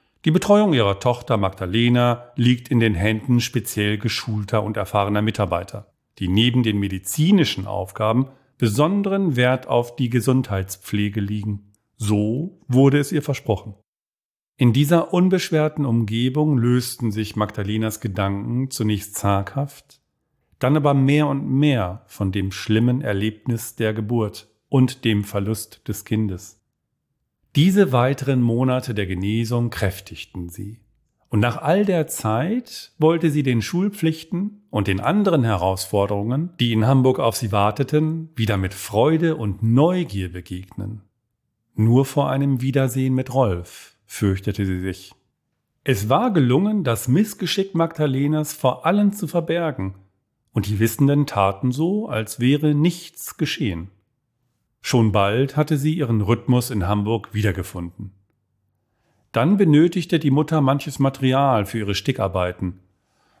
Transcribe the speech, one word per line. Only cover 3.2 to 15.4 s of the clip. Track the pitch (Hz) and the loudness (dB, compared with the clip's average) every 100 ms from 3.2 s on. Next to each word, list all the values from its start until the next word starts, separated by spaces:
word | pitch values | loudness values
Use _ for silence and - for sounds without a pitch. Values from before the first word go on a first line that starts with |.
| 117 120 | 0 0
speziell | - 123 104 - 104 104 | 0 -4 -6 -2 -2 -2
geschulter | 110 - - 107 101 110 | -4 -6 -6 -6 -2 -2
und | 104 107 | -2 -4
erfahrener | 98 104 101 104 | -2 0 0 0
Mitarbeiter, | 107 107 95 87 85 104 - _ _ - | 0 0 -2 -2 -6 -14 -18 _ _ -8
die | 92 | -2
neben | 95 120 123 | 2 2 2
den | 113 104 | 0 0
medizinischen | 98 92 - - 160 196 131 - 98 | -2 -6 -6 -2 2 4 2 -2 -6
Aufgaben | 98 95 - 107 117 131 - _ - | -6 -8 -4 0 0 -2 -6 _ -2
besonderen | 117 104 156 202 196 196 190 123 | 0 2 2 2 -2 0 0 2
Wert | 123 127 - | 2 0 0
auf | 120 120 - | -2 -2 -4
die | 123 | -2
Gesundheitspflege | 120 113 131 - 98 95 - - 104 104 107 | 0 2 0 0 -4 -6 -10 -6 -4 -2 -2
liegen. | 101 107 104 101 - _ _ - | -4 -4 -6 -8 -10 _ _ -8
So | 107 104 107 123 175 - - | -2 0 0 -2 -6 -10 0
wurde | 123 139 143 | 6 6 4
es | 139 | 0
ihr | 147 | -4
versprochen. | - 135 - 101 - - _ _ _ _ _ _ _ - | -4 -6 -2 -4 -4 -20 _ _ _ _ _ _ _ 0
In | 123 | 2
dieser | 117 147 170 - | 4 2 2 2
unbeschwerten | 180 185 185 | 2 2 2